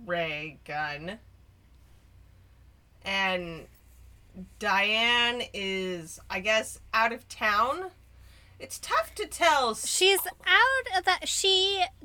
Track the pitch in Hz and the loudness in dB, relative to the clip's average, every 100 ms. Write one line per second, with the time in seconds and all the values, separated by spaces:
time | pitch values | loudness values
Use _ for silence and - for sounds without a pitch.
0 | 226 170 165 151 156 135 - 147 151 147 | -6 -4 -2 -4 -8 -14 -10 -6 -6 -6
1 | 165 220 - - - _ _ - - - | -10 -12 -16 -20 -20 _ _ -20 -20 -20
2 | - - - - - - - - _ _ | -20 -20 -20 -20 -20 -20 -20 -20 _ _
3 | 190 196 190 185 175 160 175 - - - | -6 -2 -2 -2 -6 -12 -16 -20 -20 -20
4 | - - - 185 185 - 208 190 202 220 | -20 -20 -20 -20 -20 -8 0 2 2 2
5 | 233 240 240 240 - 202 196 190 185 180 | 2 2 2 -2 -6 -6 -4 -4 -4 -6
6 | 160 - - 190 196 220 - - - 220 | -10 -16 -10 -4 0 0 0 -8 -4 0
7 | 226 240 - - 220 208 240 311 370 - | 0 -2 -10 -4 0 2 2 -2 -8 -14
8 | - - - - - - - - - 554 | -20 -20 -20 -20 -20 -20 -16 -14 -2 0
9 | 659 - 427 - 339 294 240 220 - - | 0 -6 -10 2 4 4 2 0 -4 2
10 | 370 392 - - - 381 494 523 508 381 | 4 4 0 -4 2 6 6 2 0 0
11 | 370 359 311 - 392 381 381 392 359 - | 2 0 0 0 2 4 2 0 -2 -4